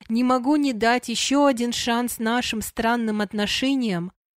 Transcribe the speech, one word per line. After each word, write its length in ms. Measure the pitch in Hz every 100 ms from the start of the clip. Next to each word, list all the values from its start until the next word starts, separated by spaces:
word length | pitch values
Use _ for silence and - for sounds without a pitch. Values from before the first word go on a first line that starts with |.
| -
не 140 | 226
могу 320 | 254 254 240 302
не 180 | 285
дать 360 | 220 226 247 -
ещё 360 | 226 - 277 285
один 260 | 240 240
шанс 480 | 226 - 233 240 -
нашим 420 | 226 240 233 220
странным 600 | 196 - 226 240 226 214
отношениям, 880 | 208 214 208 - 262 277 233 175 180 - _